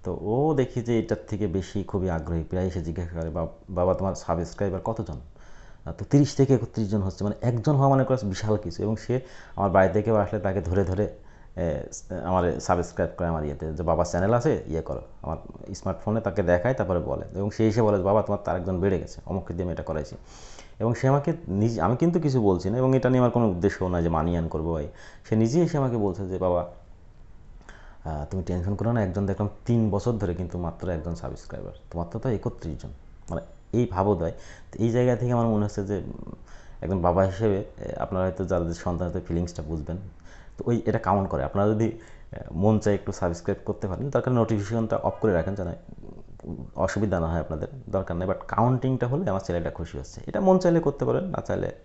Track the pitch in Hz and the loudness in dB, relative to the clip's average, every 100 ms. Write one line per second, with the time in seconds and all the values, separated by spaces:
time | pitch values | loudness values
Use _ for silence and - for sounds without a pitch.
0 | 95 85 95 117 151 139 127 - 117 117 | -6 -6 -2 0 2 2 0 -2 0 0
1 | - 104 - 104 104 87 90 104 92 101 | 2 -2 -2 -4 -2 -2 -2 -6 -4 -2
2 | 92 82 80 85 80 90 92 90 82 82 | 0 -2 -2 -4 -2 -2 -2 -2 -4 -4
3 | 85 85 82 80 82 - - 90 90 90 | -6 -4 -4 -4 -6 -6 -8 0 2 2
4 | 95 85 - 85 85 - 101 92 101 110 | 0 -4 -2 -2 -2 -2 -2 -2 -4 -4
5 | 90 69 - - - - - - - 82 | -6 -8 -12 -18 -18 -18 -18 -14 -12 -10
6 | 101 143 143 - 135 131 113 - 104 104 | 2 4 4 4 4 4 2 -4 0 0
7 | 95 - 104 - 120 120 110 143 139 135 | 0 -2 -4 -2 0 0 2 4 6 4
8 | 135 127 101 95 104 104 85 - 101 110 | 4 0 0 -4 0 0 0 -4 -2 -2
9 | - 123 131 - - - 98 92 95 98 | -2 -4 -4 -18 -14 -2 4 6 6 4
10 | 104 110 98 107 101 95 82 92 92 92 | 4 2 2 0 0 -2 0 2 2 2
11 | 104 - - - - - 85 69 - - | -2 -4 -20 -20 -14 -4 -2 -2 -6 -12
12 | - 92 71 92 90 67 71 90 85 - | -10 -6 0 2 4 0 2 2 2 0
13 | 85 - 85 82 76 71 78 78 82 80 | -2 0 -2 0 -2 -4 -6 -4 2 2
14 | 85 87 95 120 151 117 76 80 - 62 | 2 2 2 4 2 0 -2 -4 -4 -8
15 | - - 67 82 - - - 95 95 92 | -8 -12 -8 -8 -8 -14 -12 -8 -4 -4
16 | - 110 101 98 87 87 113 131 92 87 | -2 0 0 0 4 4 4 0 2 0
17 | 76 71 - 90 101 - 110 104 110 101 | 0 -4 -6 -4 -4 2 2 4 4 4
18 | 92 104 101 101 - 87 90 92 95 90 | 4 4 2 -2 -2 -2 -2 2 2 2
19 | - - - 92 - 87 90 78 80 78 | -2 -12 -6 -6 -4 -4 -4 -4 -4 -6
20 | 73 - - - - - - - 110 120 | -6 -12 -18 -20 -18 -18 -18 -2 -2 2
21 | 131 139 143 170 - 95 113 117 85 123 | 4 4 2 -4 -2 2 2 2 2 4
22 | 170 175 151 131 104 90 95 117 131 131 | 4 4 2 4 4 4 2 2 4 4
23 | 127 127 123 120 113 87 95 - 92 90 | 4 4 4 4 2 4 2 2 0 2
24 | 82 82 82 85 82 80 80 80 73 - | 2 2 2 0 0 -2 -2 -2 -4 -10
25 | - - - 110 113 147 170 143 135 117 | -18 -18 -2 2 4 4 2 2 0 2
26 | 101 90 95 90 90 87 87 - - - | 0 -2 -4 0 2 2 0 -8 -20 -20
27 | - - - - - - - - - - | -20 -20 -20 -20 -18 -18 -18 -20 -20 -14
28 | 80 76 73 95 87 90 87 101 113 120 | -8 -6 -4 -4 -2 -2 0 0 2 2
29 | 98 92 98 95 104 - - 117 110 98 | 2 0 -2 0 -2 -4 0 2 4 2
30 | 123 113 95 87 90 87 85 85 90 82 | 0 0 -2 -2 -4 -4 -6 -6 -4 -4
31 | 82 82 64 65 - - 50 - - 85 | -4 -6 -8 -10 -12 -12 -12 -14 -10 -8
32 | 87 113 127 101 120 - 85 69 62 - | -6 -4 -2 -2 -2 -6 -8 -8 -10 -14
33 | - - - 87 - - - 110 123 90 | -18 -18 -8 -8 -8 -18 -2 0 2 2
34 | 98 95 82 - - - - - 117 117 | 4 4 0 -4 -14 -16 -16 0 2 4
35 | 123 120 120 120 117 107 104 - 98 101 | 4 2 2 2 4 2 0 -2 -2 -2
36 | - - - - - - - - 80 95 | -4 -10 -12 -14 -16 -18 -18 -8 -2 2
37 | 87 87 95 92 110 98 110 - - - | 4 4 4 2 2 2 -2 -10 -10 -6
38 | - 95 92 92 90 90 85 85 - 85 | -4 0 0 -2 0 0 0 -2 -2 -2
39 | 87 87 85 82 87 - 76 80 73 87 | -2 -4 -2 -2 -2 -4 -6 -6 -4 -6
40 | 101 - - - - - - 113 - 107 | -8 -16 -18 -18 -18 -8 -2 0 0 0
41 | - 101 95 71 69 98 101 107 113 - | 2 2 2 0 -2 2 2 4 0 -2
42 | - - - - - 80 101 107 104 101 | -14 -20 -16 -14 -8 2 4 4 4 0
43 | - - 90 85 - 98 - 101 101 90 | 0 -2 -2 -2 -4 -4 -4 -4 -4 -4
44 | 139 127 127 123 110 110 101 113 110 104 | 0 0 2 2 4 2 0 -2 0 0
45 | - - 113 85 87 98 90 85 - - | 0 2 2 4 2 -4 -6 -8 -12 -14
46 | - - - - - 82 67 - 92 - | -14 -14 -16 -14 -10 -10 -10 -2 0 2
47 | 104 90 80 85 73 78 - - - 98 | 0 2 2 0 -2 -4 -6 -10 -4 -4
48 | 92 85 92 95 - - 117 127 131 127 | -2 -2 -2 -2 -2 2 4 4 2 0
49 | 123 139 185 95 - 87 82 - 80 69 | 0 0 0 -2 0 -2 -2 -6 -8 -8
50 | - - - 180 190 185 180 170 165 139 | -10 -12 -6 0 6 6 6 4 4 0
51 | 123 123 190 - - 95 92 92 | 0 0 0 -4 -2 -2 -2 -6